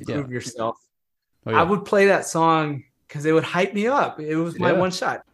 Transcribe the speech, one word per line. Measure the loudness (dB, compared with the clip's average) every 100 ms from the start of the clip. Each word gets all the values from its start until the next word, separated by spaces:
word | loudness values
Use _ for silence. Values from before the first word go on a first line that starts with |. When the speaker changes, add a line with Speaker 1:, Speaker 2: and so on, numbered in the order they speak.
| -8
Speaker 1:
Yeah. | -6
Speaker 2:
prove | -6
yourself." | -8 -10 -6 -6 -6 _ _ _ _ _ _ -2
Speaker 1:
Oh, |
yeah. | 2
Speaker 2:
I |
would | 2 0
play | 0 4 6
that | 4 0
song | 0 2 2 0 -4 -10 _ -14
'cause | -6 2
it |
would | 2
hype | 2 0 0
me | 0 0
up. | 0 0 -4
It | -4 -2
was | -4 0
my | 0
Speaker 1:
Yeah. | 2
Speaker 2:
one | 0
shot. | -2 -4 -6 -10